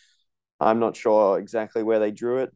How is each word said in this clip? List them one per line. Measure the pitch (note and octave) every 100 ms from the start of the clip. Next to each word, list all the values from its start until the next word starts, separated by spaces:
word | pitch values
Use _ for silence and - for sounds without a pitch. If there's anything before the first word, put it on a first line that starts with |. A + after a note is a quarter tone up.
| _ _ _ _ _ _
I'm | F2+ A2+
not | A2+ F2+
sure | A#2 G#2+ G2+ F#2
exactly | G2 A2+ G#2+ A#2
where | A2 A2
they | G#2+
drew | G#2+ A#2 B2+
it, | C3